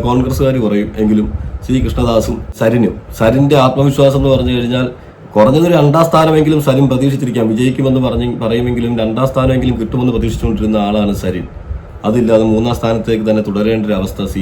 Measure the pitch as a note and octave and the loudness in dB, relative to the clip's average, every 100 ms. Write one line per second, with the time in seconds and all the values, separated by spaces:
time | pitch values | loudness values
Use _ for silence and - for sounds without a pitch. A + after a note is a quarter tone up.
0 | B2 B2+ B2+ C3 C3+ C3 G#2+ G#2 G#2 A2 | 0 0 0 0 0 0 0 0 -2 -2
1 | G#2+ G#2+ G#2 - - - - C3 C3+ B2 | 0 2 0 -6 -8 -8 -2 -2 0 -2
2 | A#2+ A2+ A2 G#2+ - - A2+ A#2+ G#2 - | 0 0 0 -4 -8 -2 0 2 0 -2
3 | - - A2+ C3 C#3+ D3 B2+ C#3 C#3 C#3 | -10 -2 2 2 4 4 2 2 2 4
4 | C#3 C3+ C3+ B2+ B2 B2 A#2+ B2 B2+ - | 2 4 2 2 0 -2 -2 -2 -4 -8
5 | - - - G#2 G#2+ D3+ E3+ E3 D3 D#3+ | -18 -20 -4 2 4 4 4 4 4 4
6 | E3 D#3+ D#3+ D#3 D3+ D3+ - C3 C3+ B2+ | 2 2 4 4 2 2 2 2 2 2
7 | C#3 C3+ B2 A#2 A2 G#2+ B2+ C3 C3 C3 | 0 0 -2 -2 0 0 0 0 0 0
8 | B2 A#2 A2+ A#2+ A2+ A#2+ B2 A#2+ A#2 A#2 | 0 -2 -4 -4 -2 -2 0 -2 -2 -2
9 | A2 A2 C3 C3 C3 B2+ B2 A2+ G#2+ C3 | -2 0 -2 0 0 2 0 -2 -4 -2
10 | B2+ A2+ A2 - A#2 G2+ G#2+ G#2+ G2+ G#2+ | 0 0 -2 -2 -2 -2 0 0 0 0
11 | G2+ G2 F#2+ F2+ - - - - - - | 0 -2 -4 -6 -8 -12 -12 -12 -12 -8
12 | G#2 A#2+ A2+ A2 A2 A2 A#2 A#2 A#2 A2+ | -2 0 2 2 2 0 0 -2 -2 -2
13 | A2 A2 A2 G#2+ G#2 G2+ A2 A2 G#2 F#2+ | -2 -2 0 0 0 -2 0 0 -2 -4
14 | F#2+ - F#2+ F#2+ | -4 -6 -6 -6